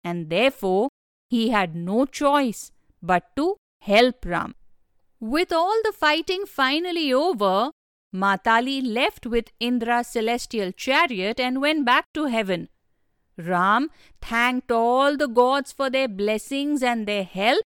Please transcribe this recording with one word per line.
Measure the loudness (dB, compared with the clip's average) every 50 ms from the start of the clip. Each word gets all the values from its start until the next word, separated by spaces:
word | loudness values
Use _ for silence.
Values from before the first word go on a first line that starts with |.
| -6
and | -6 -6 -6 -6 -2
therefore | 0 2 2 2 0 0 -2 0 2 2 0 -2 _ _ _ _ _ _ _ _
he | -2 0 0 2
had | 2 0 0 -2 -4
no | -8 -6 -2 0 0 0
choice | 0 -2 0 0 2 2 2 0 0 -4 -8 -14 -20 _ _ _ _ _ _
but | -2 0 0 0 _ _ _
to | -2 -2 -2 -2 _ _ _ _ _
help | -2 4 6 6 6 4 2 _ -8
Ram. | -6 -4 -4 -4 -6 -12 -18 -20 -20 -20 _ _ _ _ _ _ _ _ _
With | -6 -2 0 0 0 0
all | 0 0 2 2 0 0 0
the | -2
fighting | -2 0 0 2 2 0 0 -4 -4 -4 -6
finally | -8 -2 -2 0 0 0 -2 -2 -2 -4 -2 0 2
over, | 2 2 2 2 0 2 0 2 2 2 0 -2 -6 _ _ _ _ _ _ _ -6
Matali | -2 0 0 0 2 _ 2 2 2 2 0 -4 -4
left | -4 -2 0 0 0 -2 -2 -6 -8
with | -2 -2 -2 -2 -4 _ _
Indra's | -4 -2 -2 -2 0 0 0 0 -2
celestial | -2 -4 -2 0 0 -2 -2 -4 -6 -4 -4 -4 -4
chariot | -6 -6 -2 0 2 2 2 0 -2 -4 -4 -4 -2 -2
and | -2 -2 -2 0
went | 0 0 0 0 2
back | 2 2 2 2 _ _
to | -4 -2
heaven. | -2 -2 -2 -2 -2 -4 -4 -4 -12 _ _ _ _ _ _ _ _ _ _ _ _ _
Ram | -12 -6 -2 0 2 2 4 2 2 0 -2 -8 _ -20 -20 -20 _
thanked | -10 -4 -2 0 0 0 0 -2 -2 -2
all | 0 2 2 2 2 4 4 2 2
the | 0 -2
gods | 0 4 4 4 4 2 0 -2 -6 -6
for | -4 -4 -2
their | 0 -2 -2
blessings | -2 -2 -2 -2 -2 -2 -2 -4 -6 -6 -4 -2 -2 -2 0
and | 0 0 -2 -2 -4
their | -4 -4 -4 -6
help | -6 -6 -2 0 2 2 0 -2